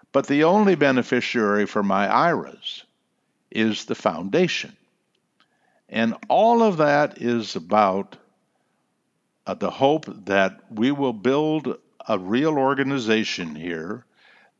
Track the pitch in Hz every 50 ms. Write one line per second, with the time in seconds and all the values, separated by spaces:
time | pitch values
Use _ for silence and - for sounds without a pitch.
0 | _ _ - 139 131 - 143 143 156 165 190 214 208 196 180 151 143 139 131 127
1 | 117 - 127 123 - - - 120 110 101 101 104 101 - - 107 101 98 95 98
2 | 101 98 104 123 156 175 156 101 73 - - - - - - - - _ _ _
3 | _ _ _ _ _ _ _ _ _ _ - 110 110 110 104 - - - 113 -
4 | - 104 82 78 90 98 107 165 185 160 - - - - - _ _ _ _ _
5 | _ _ _ _ _ _ _ _ _ _ _ _ _ _ _ _ _ _ - 110
6 | 113 113 110 - - - 131 180 214 233 233 233 226 214 180 156 151 147 143 147
7 | 151 - - - - 120 120 117 107 - - 95 80 87 107 107 104 95 92 98
8 | 98 - - - _ _ _ _ _ _ _ _ _ _ _ _ _ _ _ _
9 | _ _ _ _ _ _ _ _ _ 95 92 - 101 90 - - 135 139 156 156
10 | - 104 - - 90 98 98 98 95 95 101 - _ _ 113 107 117 135 143 139
11 | 139 127 117 104 92 123 135 147 156 156 156 156 127 123 - - _ _ _ _
12 | - - 110 95 90 90 110 127 151 160 151 139 131 135 139 135 139 135 139 135
13 | 113 110 110 110 107 - - - 90 80 76 76 82 90 85 80 80 90 110 123
14 | - _ _ _ _ _ _ _ _ _ _ _